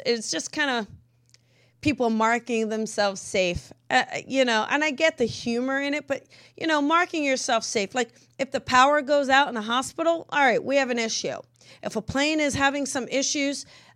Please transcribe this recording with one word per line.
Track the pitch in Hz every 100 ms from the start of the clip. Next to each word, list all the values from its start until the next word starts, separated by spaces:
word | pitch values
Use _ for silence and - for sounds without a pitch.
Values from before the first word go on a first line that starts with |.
| -
it's | 233 214
just | 330 -
kinda | 302 294 240 202 - _ _ _ _ _ _ _ _
people | 302 277 233
marking | 220 220 233 233 233 220
themselves | 220 220 - 202 190
safe, | - 202 180 175 - - -
uh, | 262 - - -
you | 262 247
know, | 226 -
and | 285
I | 311
get | 254 320 320
the | 233
humor | - 240 233 254 269
in | 285
it, | 285 -
but, | 277 - - - -
you | 320
know, | 311
marking | 285 330 359 330
yourself | 285 262 - 226
safe. | 226 226 196
Like, | 254 240 - _ -
if | 269
the | 262
power | - 254 269 294
goes | 262 285 269
out | 269 285
in | 240
a |
hospital, | 208 240 262 - 330 330 -
all | 294
right, | 277 196
we | - 277
have | 254
an | 240
issue. | 226 220 147 127 - _ - -
If | - 220
a |
plane | - 262 294 311
is | 294 262
having | 277 285 269
some | 277 240
issues, | 262 269 302 277 277 - - -